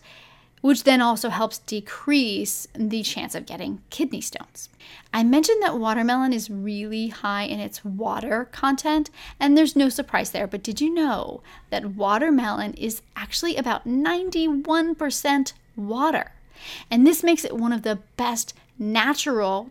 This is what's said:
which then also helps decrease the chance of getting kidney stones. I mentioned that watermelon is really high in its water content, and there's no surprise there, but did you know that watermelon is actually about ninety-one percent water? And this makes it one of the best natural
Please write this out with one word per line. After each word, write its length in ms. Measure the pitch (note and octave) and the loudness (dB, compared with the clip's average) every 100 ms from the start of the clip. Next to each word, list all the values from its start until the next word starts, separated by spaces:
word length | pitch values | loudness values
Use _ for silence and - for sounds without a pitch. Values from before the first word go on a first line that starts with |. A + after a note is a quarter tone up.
| - - - - _ _ | -14 -20 -20 -20 _ _
which 240 | C4+ B3 | 2 4
then 180 | - C4 | 6 4
also 260 | A#3+ A3+ A#3+ | 4 0 -2
helps 300 | G#3 A3 - | -2 -2 -4
decrease 1080 | - G#3+ G#3 - - C#4+ A#3+ G3+ G3+ - - | -8 -8 -8 -8 0 2 2 -2 -4 -6 -10
the 280 | - G#3+ A3 | -6 -4 -4
chance 320 | G#3 - - | -4 -6 -6
of 100 | - | -8
getting 380 | - E3+ - G3 - | -10 -10 -10 -10 -10
kidney 320 | - C#4 G#3 | -6 -6 -6
stones. 480 | - - - - - _ - - - | -10 -12 -16 -20 -20 _ -20 -20 -6
I 100 | A3 | 0
mentioned 400 | A#3 C4+ D#4 A4 | 4 4 4 4
that 160 | G4 A#3+ | 2 0
watermelon 540 | A3 A3 A3+ B3 C4 | 0 0 2 2 2
is 160 | A#3+ A3 | 0 -4
really 600 | G3+ G3 G#3 G#3+ A3 A3+ | -8 -6 -6 -6 -6 -6
high 340 | - G#3 G3+ | -6 -4 -4
in 180 | G3+ G#3 | -4 -6
its 240 | G3+ - | -8 -10
water 640 | G#3 F#3+ G#3+ G3 - A3 A#3+ | -8 -6 -4 -4 -2 -4 -4
content, 600 | - C4+ C4+ D#4 D#4 D4+ - - - | -2 0 0 2 0 0 -6 -20 -2
and 200 | C#4+ D4 | 6 6
there's 180 | D#4 C#4+ | 6 4
no 140 | C4+ | 2
surprise 400 | B3 C#4 G3+ - | 2 -2 -2 -2
there, 160 | F#3 G3 | -4 -4
but 160 | G3+ | -6
did 180 | G3+ G#3 | -6 -2
you 120 | D4+ | 0
know 500 | E4 D4+ A3 - - - - - | 2 2 0 -4 -10 -16 -20 -8
that 220 | G#3 G#3 | -6 -6
watermelon 800 | G3 G3 G#3+ D#4+ C#4 A3 G#3 G#3 | -2 0 2 4 4 2 -2 -6
is 280 | - A3+ A3+ - | -6 -8 -8 -12
actually 420 | - G3+ - E4+ D#4 | -12 -8 -4 -2 -2
about 280 | B3+ A3 | -2 -2
ninety-one 1080 | A#3 B3+ D#4 F4 F#4 F4 D#4+ C#4+ D#4 D#4+ E4 | 0 0 2 0 -2 0 0 0 2 2 2
percent 580 | D#4+ D4 - D4 C#4+ C4+ - _ A3+ | 0 -2 -2 0 2 0 -6 _ -10
water? 560 | G3+ A#3 D4+ C#4 - - - - - - - | -6 0 0 0 -4 -12 -20 -20 -18 -18 -2
And 160 | A#3 C#4 | 6 6
this 160 | D#4+ | 6
makes 220 | E4+ E4 | 4 2
it 120 | - A#3 | 0 -2
one 180 | A#3 | -2
of 80 | A#3 | -2
the 160 | A3 G#3 - - | -2 -4 -6 -4
best 380 | B3 A#3 - - _ - | -2 -2 -6 -12 _ -8
natural 920 | G#3 A3 A#3 C#4+ D4 A#3+ G3 F#3+ A#3+ | 0 2 2 2 0 0 0 -2 -4